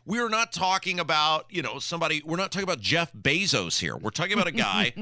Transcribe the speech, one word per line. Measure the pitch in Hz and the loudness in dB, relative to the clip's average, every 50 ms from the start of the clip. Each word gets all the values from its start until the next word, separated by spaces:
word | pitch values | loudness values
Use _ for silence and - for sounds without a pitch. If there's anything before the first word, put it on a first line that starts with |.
| - | -8
We | 151 208 240 | -4 -2 -2
are | 240 220 | 0 0
not | 220 220 233 - | 2 0 0 0
talking | - 170 190 185 190 185 - 190 180 175 | -2 0 0 2 2 2 0 -2 -2 -2
about, | 165 151 160 151 151 156 156 156 - - | 0 2 2 4 4 4 2 2 -2 -4
you | 196 170 | -6 -4
know, | 139 110 117 139 | -4 -4 -4 -6
somebody, | - - 170 170 165 156 156 151 147 | -6 -6 -2 0 0 0 0 0 -2
we're | 156 160 | -2 -2
not | 175 196 - | -2 -2 -2
talking | - 196 | -4 -4
about | 196 185 165 123 | -2 -2 -2 -2
Jeff | 98 - 156 170 170 - | 0 2 2 2 2 0
Bezos | - 110 - 139 147 180 202 170 143 110 90 82 - - | -4 -2 0 2 2 2 2 2 2 2 2 0 0 -2
here. | 90 73 57 | -2 -2 -4
We're | - - 107 | -4 -6 -6
talking | - - 175 190 208 | -4 -2 -2 0 2
about | 202 180 | 2 0
a | 170 | 0
guy | - - 120 101 92 92 107 120 - 196 | 0 0 0 2 2 2 2 0 -2 -4